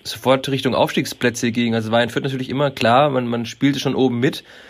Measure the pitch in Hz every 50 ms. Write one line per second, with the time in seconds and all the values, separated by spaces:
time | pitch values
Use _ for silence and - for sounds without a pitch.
0 | - - - - - 123 135 135 135 139 135 131 - 131 107 - 139 151 - -
1 | - - - - - 123 113 - - 120 113 120 120 117 113 113 110 110 113 120
2 | 120 113 - 143 - 135 131 131 131 131 123 135 147 139 139 - - 113 120 131
3 | 147 147 131 127 123 120 117 117 117 113 - - 139 143 135 131 - 139 - 101
4 | 131 127 120 120 123 156 - - - - - - - -